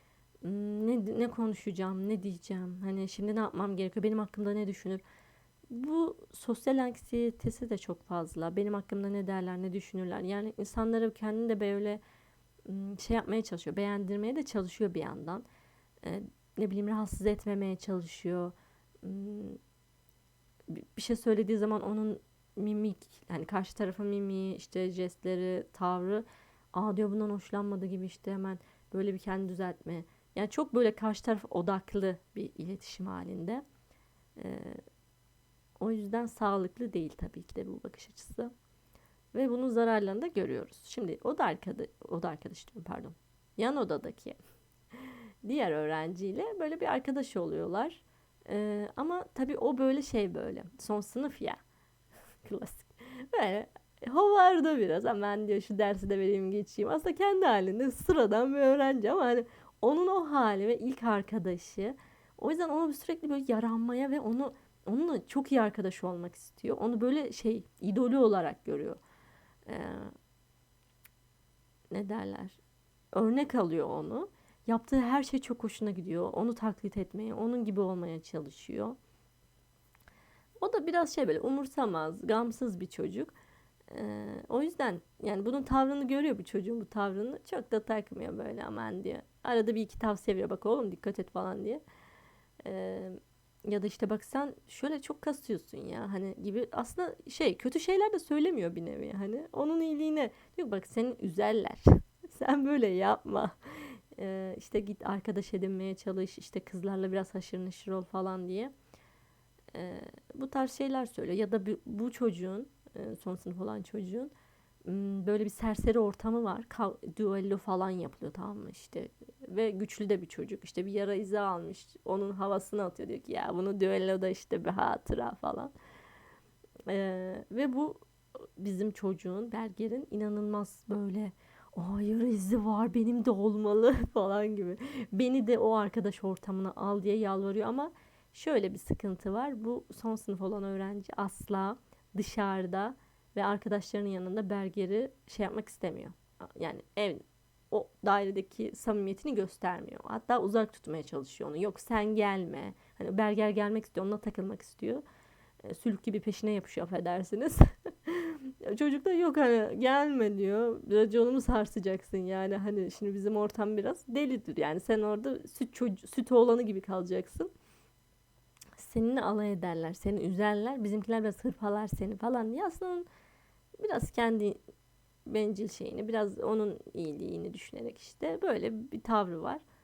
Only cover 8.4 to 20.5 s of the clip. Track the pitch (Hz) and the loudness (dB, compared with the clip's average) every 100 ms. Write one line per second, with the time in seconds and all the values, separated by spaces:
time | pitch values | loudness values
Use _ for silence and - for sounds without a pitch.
8.4 | 165 185 208 202 196 208 196 202 190 190 | -4 0 0 -2 -4 -4 -2 -2 -2 -2
9.4 | 185 180 185 190 - 185 185 - 180 202 | -2 -4 -4 -6 -6 -6 -4 -4 -4 -4
10.4 | 214 - 208 - 226 226 226 220 214 220 | -4 -6 -6 -2 2 2 0 -2 -2 0
11.4 | 233 208 202 202 208 208 - - _ _ | 0 0 0 0 -2 -4 -10 -20 _ _
12.4 | _ _ - 196 196 196 - 226 - 220 | _ _ -10 -8 -8 -6 0 0 0 -2
13.4 | 220 170 156 202 202 202 190 208 220 294 | -2 -6 -4 -2 -2 -2 -2 -2 -2 -2
14.4 | 277 214 180 - 208 170 156 156 151 190 | -2 -2 -2 -2 -2 -2 -6 -6 -8 -8
15.4 | - - _ _ _ _ - 180 - - | -10 -20 _ _ _ _ -8 -8 -8 -16
16.4 | _ - 208 196 208 214 208 - 208 208 | _ -2 0 0 0 -2 -2 0 0 0
17.4 | 208 202 196 180 - 185 170 - 175 175 | 0 -2 -2 -4 -4 -4 -4 -6 -2 -2
18.4 | 175 - _ _ _ _ 185 196 196 208 | -2 -8 _ _ _ _ -10 -8 -8 -8
19.4 | 202 - _ _ _ _ _ _ _ _ | -10 -12 _ _ _ _ _ _ _ _
20.4 | _ | _